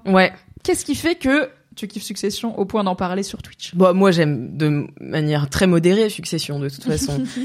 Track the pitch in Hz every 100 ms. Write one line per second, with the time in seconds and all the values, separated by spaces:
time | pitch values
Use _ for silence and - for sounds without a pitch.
0 | - 190 185 - - - - 359 - 277
1 | 311 349 262 277 294 - _ - 208 208
2 | - 196 202 202 233 220 196 220 196 185
3 | 185 185 196 - - - - 175 185 180
4 | 196 170 156 139 123 110 156 147 - -
5 | 65 139 151 147 143 - 190 170 175 196
6 | 220 208 180 165 - 143 139 139 - 156
7 | - 139 - -